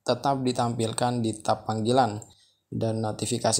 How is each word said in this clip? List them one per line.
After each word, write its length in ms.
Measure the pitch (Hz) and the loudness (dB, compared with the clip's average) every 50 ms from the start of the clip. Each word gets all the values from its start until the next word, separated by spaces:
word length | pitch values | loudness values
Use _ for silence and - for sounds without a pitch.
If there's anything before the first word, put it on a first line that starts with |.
| _ | _
tetap 400 | - 123 120 - 143 139 135 131 | 0 0 0 2 0 0 2 0
ditampilkan 800 | 127 123 131 123 120 117 120 113 110 113 - 123 123 123 123 113 | 0 0 0 0 0 0 0 -2 -2 0 0 0 0 0 0 0
di 160 | 110 107 - | -2 -2 -2
tab 240 | - - 110 - - | 0 0 0 0 -2
panggilan 560 | - 110 110 107 110 120 135 127 110 104 107 113 - - _ _ _ _ _ _ _ | -4 -4 -2 0 2 4 4 4 4 0 -4 -10 -14 -20 _ _ _ _ _ _ _
dan 320 | - 113 110 113 110 113 | -6 -2 -2 0 0 0
notifikasi 560 | 113 107 104 - - 101 120 113 - 113 110 - | -2 -4 -4 -4 -4 -2 -2 0 0 0 0 0